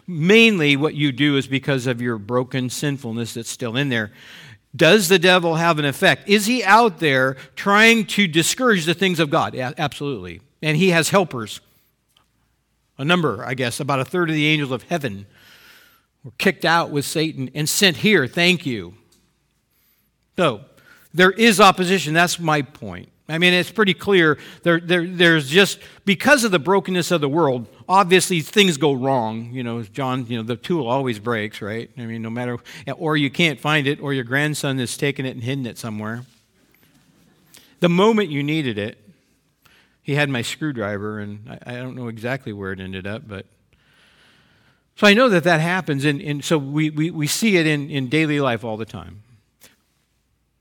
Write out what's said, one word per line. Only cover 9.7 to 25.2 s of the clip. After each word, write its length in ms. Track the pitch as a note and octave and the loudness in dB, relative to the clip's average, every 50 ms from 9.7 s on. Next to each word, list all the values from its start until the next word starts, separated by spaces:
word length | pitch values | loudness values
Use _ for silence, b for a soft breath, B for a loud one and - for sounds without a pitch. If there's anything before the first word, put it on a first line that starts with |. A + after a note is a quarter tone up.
| A#2 | -6
absolutely. 640 | - D3+ C#3+ - - D3 C#3+ C3+ G2+ F2+ F2+ E2+ - - _ _ - - | -4 -6 -6 -6 -6 -8 -8 -8 -8 -10 -12 -14 -16 -18 _ _ -8 -4
And 140 | D#3 D3+ | -2 2
he 140 | D3+ F#3+ F#3+ | 4 4 4
has 180 | E3+ E3 D3+ - | 4 4 2 2
helpers. 520 | - G3+ F#3 - - B2 A2 G#2 - - _ _ _ _ _ _ _ _ _ _ _ _ _ _ _ _ _ _ _ _ _ _ _ _ _ _ _ | 2 2 2 0 -4 -10 -10 -10 -12 -16 _ _ _ _ _ _ _ _ _ _ _ _ _ _ _ _ _ _ _ _ _ _ _ _ _ _ _
A 80 | - C3+ | -8 0
number, 400 | D#3 F3+ F3+ D#3+ C#3 G2+ G#2+ B2+ | 2 2 2 2 0 -2 -4 -6
I 100 | A#2 C3+ | -8 -4
guess, 260 | B2+ B2+ A#2+ - - | -2 -2 -2 -2 -4
about 180 | D3+ C3 C#3+ C3 | -4 -2 -2 -2
a 60 | - | -2
third 260 | - - F3+ F3 D#3+ | -2 -2 -4 -2 0
of 60 | D#3+ | 0
the 100 | D3+ D3 | 0 2
angels 240 | D3+ D#3 D3+ C#3+ B2+ | 2 2 2 0 -2
of 140 | C3 A2 - | -4 -6 -6
heaven 420 | - E3+ E3+ C#3+ A#2 G2 G2 G2 - b b b b b b b b b b b b b b b b b _ - | -6 -6 -4 -4 -6 -8 -8 -14 -18 b b b b b b b b b b b b b b b b b _ -20
were 80 | B2+ - - | -20 -10 -2
kicked 260 | - G3 F3 - - | -2 -2 -2 0 0
out 260 | E3 E3 E3+ D#3 A2+ | 2 2 2 0 0
with 140 | D3+ C#3+ C3+ | -4 -4 -4
Satan 460 | - - E3 D#3 D#3+ C#3+ C3+ C3 B2+ - | -4 -2 -2 -2 -2 -4 -6 -8 -8 -6
and 120 | D3 D#3 D3 | -6 -4 -2
sent 280 | - - G#3 F#3 D#3 | 0 2 2 2 2
here. 320 | - - G#3+ G#3+ E3+ B2+ A#2 | 2 2 2 4 4 2 0
Thank 360 | - E3+ F3 F3+ F#3 D#3+ - | 0 0 2 2 2 2 -2
you. 300 | C#3 A#2+ G#2 F2 F2 F#2+ _ _ _ _ _ _ _ _ _ _ _ _ _ _ _ _ _ _ _ _ _ _ _ _ _ _ _ - - | -6 -6 -6 -8 -12 -16 _ _ _ _ _ _ _ _ _ _ _ _ _ _ _ _ _ _ _ _ _ _ _ _ _ _ _ -4 0
So, 240 | F3+ D3 A2+ G2+ - _ _ b b b b b b b b | 0 0 0 -2 -10 _ _ b b b b b b b b
there 180 | D#3 F#3 F#3+ | 4 4 4
is 300 | F#3+ A3 A3+ A#3 G#3 E3 | 4 4 4 4 6 6
opposition. 540 | G#3+ F#3+ E3+ - F#3 E3+ F#3+ F#3 C3+ D3+ D#3 | 6 6 6 4 0 0 0 -2 0 0 2
That's 260 | E3+ F3 E3+ - - | 2 2 2 0 -4
my 220 | E3+ D#3 D3+ D3+ C#3 | -2 0 0 0 -2
point. 480 | - - - A#2+ G2+ F2 F2+ F2+ - _ _ _ - | -4 -10 -14 -12 -12 -12 -12 -14 -18 _ _ _ -8
I 80 | D3+ | -4
mean, 160 | D#3+ F3+ F3+ F3+ | 2 2 4 4
it's 180 | F3+ E3+ - | 2 0 -2
pretty 220 | - - G#3+ F#3+ E3+ | 0 0 0 0 0
clear. 460 | - - G3+ G3+ F3+ E3 D#3 C#3+ B B B B B B | -2 0 2 4 4 4 4 2 B B B B B B
There, 180 | F3 E3+ E3 | 0 0 0
there, 260 | F3 E3 F3+ F3+ E3+ | 0 0 -2 -2 -2
there's 400 | F3+ F#3 E3+ | -4 0 2